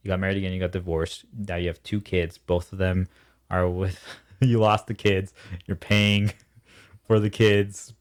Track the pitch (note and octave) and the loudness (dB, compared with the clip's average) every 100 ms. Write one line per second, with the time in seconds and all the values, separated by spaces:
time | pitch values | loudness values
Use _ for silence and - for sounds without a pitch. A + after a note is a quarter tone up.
0 | F#2+ F#2 F#2+ G2 F#2+ F#2 F2+ F#2 F2 E2 | -6 -4 -2 -2 -4 -4 -4 -4 -4 -4
1 | E2 - - A2+ G2+ F2 F2 E2 - G#2 | -4 -8 -16 -12 -8 -4 -4 -6 -6 -8
2 | - F#2 E2 - - F2 - F#2+ F#2 F#2 | -2 -2 -2 -6 -4 -2 -2 -4 -2 0
3 | F#2 _ _ _ - F#2 F2+ F2+ F#2+ F#2 | -4 _ _ _ -6 -2 -2 -2 -4 -6
4 | - - _ - C3 A#2 G#2+ G#2+ - G#2 | -12 -20 _ -2 2 4 4 2 -2 -2
5 | G#2 F#2+ F#2+ - - F2+ - F#2 - G#2 | 0 0 -2 -10 -16 -14 -8 -8 0 2
6 | G#2 G#2 G#2 - _ _ _ - - - | 4 2 0 -4 _ _ _ -20 -20 -10
7 | - A2 G#2 - A2 G2+ G2+ G2+ - - | 0 2 2 4 6 6 2 -4 -20 -20